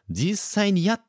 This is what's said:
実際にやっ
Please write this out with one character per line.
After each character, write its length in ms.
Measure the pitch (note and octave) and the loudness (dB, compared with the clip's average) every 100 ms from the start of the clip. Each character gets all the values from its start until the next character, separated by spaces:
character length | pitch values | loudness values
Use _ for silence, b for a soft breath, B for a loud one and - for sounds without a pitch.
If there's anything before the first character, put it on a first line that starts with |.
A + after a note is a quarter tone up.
| - | -10
実 260 | E2+ D3+ G#3 | -4 -2 -2
際 360 | - - G3+ | -2 0 2
に 100 | F#3 | 2
や 120 | F3 | 2
っ 60 | A3+ | -2